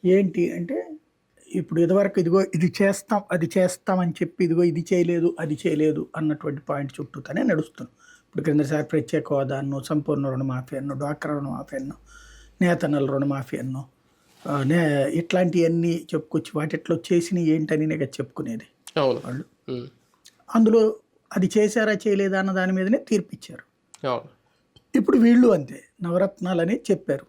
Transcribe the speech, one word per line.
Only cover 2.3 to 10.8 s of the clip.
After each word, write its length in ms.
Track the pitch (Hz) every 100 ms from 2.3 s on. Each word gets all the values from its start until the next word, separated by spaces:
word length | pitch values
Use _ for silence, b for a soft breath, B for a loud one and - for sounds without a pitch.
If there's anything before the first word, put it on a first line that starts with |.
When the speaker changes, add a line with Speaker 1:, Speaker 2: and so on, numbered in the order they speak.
| 185
Speaker 1:
ఇది 300 | 190 160 170 -
చేస్తాం, 400 | 196 196 - 208 202
అది 180 | 175 165 -
చేస్తాం 400 | 185 185 - 185
అని 120 | 175
చెప్పి, 340 | 170 180 -
ఇదిగో 180 | 180 165
ఇది 240 | 175 160 170
చేయలేదు, 440 | 180 175 175 170 -
అది 180 | 160 151 170
చేయలేదు 420 | 151 156 156 - -
అన్నటువంటి 460 | 156 151 156 143
పాయింట్ 300 | - 143 139 -
చుట్టూతానే 420 | - 143 131 -
నడుస్తున్నాం. 460 | 254 165 - - - _ b b b
ఇప్పుడు 160 | -
క్రిందసారి 420 | 151 151 139 151
ప్రత్యేక 480 | 151 160 - 156 -
హోదా 260 | 143 135 135
అన్నో, 240 | 139 139
సంపూర్ణ 460 | 127 151 143 147 139
రుణమాఫీ 480 | 131 135 127 127
అన్నో, 180 | 139